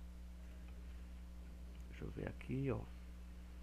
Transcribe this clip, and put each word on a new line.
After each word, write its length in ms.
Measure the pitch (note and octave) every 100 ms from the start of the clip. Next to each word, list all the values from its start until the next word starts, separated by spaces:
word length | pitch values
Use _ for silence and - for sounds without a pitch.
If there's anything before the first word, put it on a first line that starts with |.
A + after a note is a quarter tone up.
| - - - - - - - - - - - - - - - - - - -
Deixa 160 | -
eu 60 | -
ver 160 | - F#2+
aqui, 420 | - - C3 C3+
ó. 80 | A2 G#2+ - - - - - - -